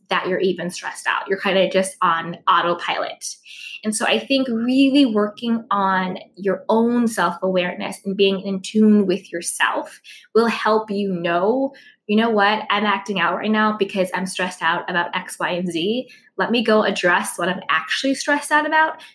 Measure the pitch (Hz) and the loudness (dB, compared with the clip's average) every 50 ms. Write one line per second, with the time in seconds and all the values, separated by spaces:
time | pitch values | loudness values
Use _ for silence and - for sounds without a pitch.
0 | _ - 185 175 - 180 185 - 185 190 180 175 175 180 - - 180 196 - - | _ -4 -2 -2 0 0 0 0 0 0 0 -2 -6 -6 -8 -8 -10 -10 -12 -4
1 | - - - - - - 196 196 - 196 185 190 180 180 - 185 185 - - - | -4 -2 -2 -2 -2 -4 -4 -2 0 2 2 2 2 2 2 0 0 0 -2 0
2 | 185 175 165 165 165 170 - - _ 190 180 170 165 175 175 175 - 170 - - | 0 0 0 0 -4 -8 -10 -4 _ 2 2 2 2 0 -2 -2 -4 -4 -4 -4
3 | - - - - - - - - _ - - - - - - - - 214 214 - | -4 -6 -8 -10 -12 -14 -14 -16 _ -20 -20 -18 -18 -18 -16 -8 -6 -4 -4 -2
4 | - - 202 220 - - 269 262 262 262 226 226 233 247 262 269 277 269 269 294 | 0 0 0 0 0 0 0 0 2 0 -2 -2 0 2 4 4 4 6 6 4
5 | 277 226 208 208 208 208 - - 240 233 233 226 - - 208 202 190 190 190 185 | 4 4 4 0 0 0 -4 -6 -4 -2 -2 -2 -2 -2 -2 0 0 2 0 0
6 | 185 180 185 - - - _ 180 196 190 180 185 - - 220 226 233 233 240 240 | -2 -4 -6 -10 -14 -18 _ -4 -2 -2 -2 -2 0 0 2 2 2 2 2 2
7 | 233 226 226 190 170 185 185 - 190 190 185 180 175 180 - 202 196 196 196 - | 0 0 0 0 0 -2 -2 -2 -2 0 0 0 0 -2 -4 -6 -8 -8 -8 -8
8 | - 196 196 208 196 196 196 190 196 196 190 190 - - - 214 214 214 208 208 | -8 -6 0 2 2 2 2 0 -4 -6 -6 -6 -6 -2 2 4 6 6 6 6
9 | 196 185 180 190 - - 175 175 - - - - 139 113 - 320 294 - - - | 4 2 0 -2 -4 -8 -10 -8 -8 -8 -2 0 0 0 0 -2 -6 -8 -14 -20
10 | _ - - - - _ - 220 233 226 214 - - 214 220 220 220 - 196 202 | _ -20 -20 -20 -14 _ 2 2 2 2 0 0 2 2 2 2 0 -2 -2 -2
11 | 202 196 180 170 170 170 170 175 190 214 254 269 269 269 - - - - _ _ | -2 -2 -2 -2 0 0 0 2 2 2 2 0 -2 -2 -4 -12 -20 -20 _ _
12 | _ - 208 220 233 233 220 208 196 208 214 214 - - 202 208 214 208 196 202 | _ 0 2 2 2 2 4 4 4 4 2 0 -2 -2 -2 0 2 0 0 0
13 | - 214 196 175 170 170 - - - 214 220 214 214 214 214 214 196 196 - 190 | -2 -4 -2 0 0 0 0 -2 0 0 2 2 2 2 2 0 -2 0 0 0
14 | 180 185 - 180 190 185 - - 180 185 - - 170 165 175 175 175 185 180 170 | -2 0 -2 -4 -4 -4 -4 -4 -4 -4 -4 -2 -2 0 0 -2 -4 -2 -2 -2
15 | 175 - - 185 185 - - - 170 156 175 175 185 175 165 160 170 208 233 254 | -2 -2 -4 -6 -8 -8 -6 -6 -4 -4 -2 -4 -4 -4 -2 -2 -2 -2 -2 -2
16 | 254 - - - _ _ _ 196 185 - 233 247 226 226 214 214 - 202 202 - | -6 -8 -16 -20 _ _ _ -4 -2 0 0 0 2 4 4 4 2 2 0 0
17 | 185 175 175 202 214 - - - 170 185 180 160 - - 151 202 - - - - | 2 2 2 2 0 -4 -6 -4 -4 -4 -4 -4 -4 -2 -2 -2 -2 -4 -4 -2
18 | 262 269 262 - - 302 285 285 - - 302 302 302 302 320 311 320 311 - - | 0 -2 -2 -2 -2 -2 -2 -2 0 0 0 2 2 2 2 2 2 2 0 -8
19 | - - | -16 -20